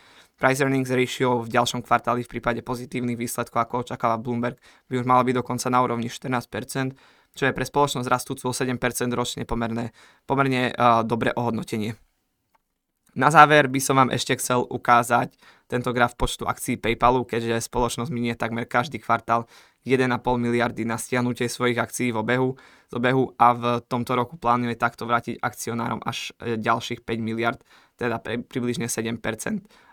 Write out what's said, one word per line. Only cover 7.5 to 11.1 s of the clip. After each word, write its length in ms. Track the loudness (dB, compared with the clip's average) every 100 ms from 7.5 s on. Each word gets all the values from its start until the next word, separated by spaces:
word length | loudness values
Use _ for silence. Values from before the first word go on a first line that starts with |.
| -2
pre 100 | -2
spoločnosť 400 | 0 0 0 -2
rastúcu 400 | -2 -2 -6 -4
o 80 | -4
sedem 240 | -4 -2
percent 320 | -2 -2 -2
ročne 320 | -2 -4 -6
pomerne, 480 | -6 -4 -4 -4 -8 -10 -20 _
pomerne, 480 | -4 0 0 0 -2
eh, 320 | 2 4 4
dobré 320 | 2